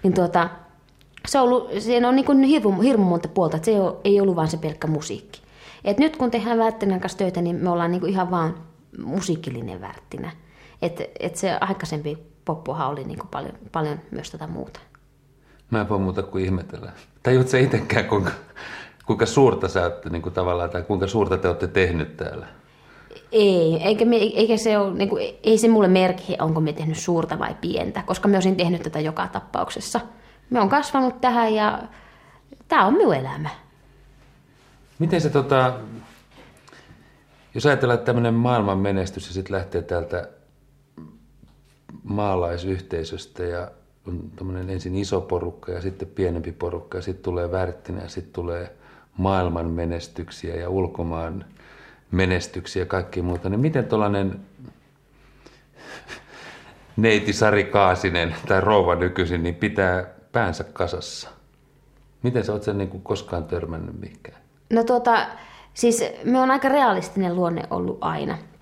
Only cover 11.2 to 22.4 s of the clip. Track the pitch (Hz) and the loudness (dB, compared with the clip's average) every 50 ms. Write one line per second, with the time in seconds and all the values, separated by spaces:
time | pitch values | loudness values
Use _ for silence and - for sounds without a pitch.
11.2 | - 185 185 - - 190 - - - 185 196 - - 156 160 151 151 151 151 156 | -8 -6 -6 -4 -2 -2 0 -2 -2 -2 -4 -6 -6 -6 -6 -6 -6 -6 -8 -8
12.2 | - - - _ _ - 160 156 - - 139 165 143 131 147 143 131 - - - | -12 -20 -20 _ _ -6 -6 -6 -6 -8 -6 -4 -4 -4 -4 -6 -8 -10 -10 -12
13.2 | - - - - - - - - - - - 165 156 151 147 160 - - - - | -12 -10 -10 -10 -10 -10 -14 -16 -20 -8 -4 -4 -4 -4 -4 -8 -10 -12 -12 -12
14.2 | 156 - - 160 - - - - 65 - - - - _ _ _ _ _ _ _ | -12 -12 -14 -12 -12 -10 -10 -10 -10 -12 -14 -20 -20 _ _ _ _ _ _ _
15.2 | _ _ _ _ _ _ _ _ _ _ 113 110 104 95 104 98 95 92 92 101 | _ _ _ _ _ _ _ _ _ _ -2 -2 0 0 0 0 0 0 -2 -2
16.2 | 98 - - 95 95 92 95 92 92 - - - - - - - - _ _ _ | -6 -4 -4 -2 0 0 -2 -2 -4 -8 -14 -14 -14 -16 -18 -20 -20 _ _ _
17.2 | _ 123 127 127 127 127 - 127 131 131 - 110 - - - 120 98 - 113 101 | _ 4 4 4 4 4 4 4 4 4 2 0 0 2 0 0 2 2 0 0
18.2 | 92 90 - - - - - - - - - - - - - _ - - 110 104 | 0 -2 -4 -8 -16 -20 -18 -18 -16 -16 -16 -16 -18 -18 -20 _ -4 -2 0 2
19.2 | 113 107 - 147 139 120 - - - 87 - 92 87 85 - - - 82 82 85 | 2 2 6 6 6 6 6 4 -2 -2 0 0 0 0 -2 -6 -8 -8 -8 -6
20.2 | 80 90 87 92 90 90 87 87 87 85 85 90 90 - 104 90 95 95 107 113 | -6 -4 -2 -2 0 0 0 -2 -2 -4 -4 -6 -2 -2 -2 0 0 0 2 0
21.2 | 101 92 92 87 - 90 85 - - 87 - 98 95 85 85 82 76 - - - | 2 2 0 0 0 0 0 0 -4 0 2 2 2 4 2 -2 -4 -4 -6 -10
22.2 | - - - - | -10 -8 -8 -12